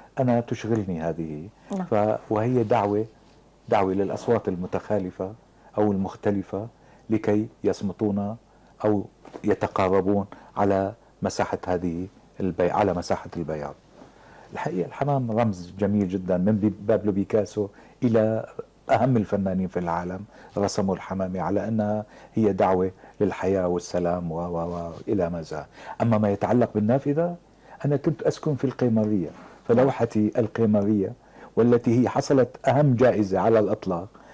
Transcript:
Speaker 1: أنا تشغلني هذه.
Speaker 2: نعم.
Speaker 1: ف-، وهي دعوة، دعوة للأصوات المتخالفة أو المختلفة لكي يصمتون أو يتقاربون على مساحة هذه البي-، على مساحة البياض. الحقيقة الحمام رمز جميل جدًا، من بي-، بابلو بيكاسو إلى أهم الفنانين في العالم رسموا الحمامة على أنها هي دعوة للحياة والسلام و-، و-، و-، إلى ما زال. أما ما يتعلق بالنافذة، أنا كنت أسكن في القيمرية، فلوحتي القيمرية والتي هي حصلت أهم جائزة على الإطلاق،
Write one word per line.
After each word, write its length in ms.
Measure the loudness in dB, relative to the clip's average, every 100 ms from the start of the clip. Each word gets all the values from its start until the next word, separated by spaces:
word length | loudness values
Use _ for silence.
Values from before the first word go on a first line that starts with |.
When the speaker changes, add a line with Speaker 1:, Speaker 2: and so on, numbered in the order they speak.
| -8 -4
Speaker 1:
أنا 220 | 0 0
تشغلني 600 | -2 -6 -2 -2 -2 -4
هذه. 460 | -4 -6 -8 -10 -14 -18 -10 -8
Speaker 2:
نعم. 100 | -2
Speaker 1:
ف-، 280 | 0 0 -2 -2
وهي 320 | -2 0 0
دعوة، 420 | 2 0 2 0 -4 -10 _ _ _ _ -2
دعوة 240 | 0 2
للأصوات 560 | 0 -2 -4 0 0 0
المتخالفة 840 | -6 -4 -6 -2 -2 -2 -6 -10 -10 _ _ -8 0
أو 140 | 0
المختلفة 760 | 0 -4 -4 -2 -2 -4 -8 -10 -14 -20 -16 -2
لكي 380 | -2 2 0 0 -4
يصمتون 720 | -2 -2 -4 -2 -2 0 -4 -8 _ _ -20 -4
أو 200 | 0 0 -2 _ -20 -6
يتقاربون 840 | -2 0 0 0 2 2 2 0 -2 -10 -10 0
على 360 | 2 2 0 -6 _ _
مساحة 360 | -4 -2 -4 -4 -2
هذه 400 | -2 -2 -4 -8 -12 -18 -6
البي-، 300 | -4 0 0
على 240 | 2 0
مساحة 360 | 0 -2 -4 -4 -8
البياض. 380 | -6 -6 -8 -14 _ -20 -20 -20 -20 -20 -16
الحقيقة 340 | -8 -6 -4 -4
الحمام 440 | -4 0 0 0
رمز 440 | 0 0 -2 -8 -4
جميل 300 | 0 2 2
جدًا، 280 | 0 0 0
من 180 | 2 2
بي-، 180 | 0 0
بابلو 320 | 0 0 2
بيكاسو 560 | 0 0 0 0 -2 -6 -8 -20 -4
إلى 440 | 2 4 4 0 -4 -12 -16 _ 0
أهم 260 | 2 4 2
الفنانين 520 | 2 -2 0 -2 -2
في 100 | -4
العالم 460 | -4 -4 -4 -8 -12 -20 -10 -2
رسموا 360 | -2 0 -2
الحمامة 460 | -2 -4 -6 -4 -4
على 280 | -2 -2 -2
أنها 360 | -2 -2 -2 -6 -16 -8
هي 180 | 0 2
دعوة 380 | 2 2 2 0 -4 -12 -2
للحياة 480 | -2 0 -2 0 0
والسلام 640 | -2 -4 -2 -2 -2 -4
و-، 40 | -6
و-، 520 | -6 -6 -6 -8 -10
و-، 40 | -10 -4
إلى 220 | -2 -2
ما 120 | -4
زال. 220 | -8 -10 -12 -16 -16 -2
أما 160 | 0 2
ما 120 | 2
يتعلق 400 | 0 2 2 2
بالنافذة، 600 | 2 2 2 0 0 -2 -4 -16 _ -20 -6
أنا 120 | -2 0
كنت 260 | 0 0
أسكن 320 | -2 -2 -2
في 100 | -2
القيمرية، 640 | -2 0 2 2 2 0 -2 -8 -20 -8 0
فلوحتي 640 | 4 4 2 -2 0 0 0
القيمرية 760 | -2 0 2 4 2 2 0 -6 -18 -20 -6 2
والتي 460 | 4 4 4 4
هي 60 | 4
حصلت 600 | 2 2 4 4 0 2
أهم 260 | 4 6
جائزة 440 | 6 6 4 2 2
على 200 | 4 4
الإطلاق، 500 | 4 0 -2 -4 -6 -16 -20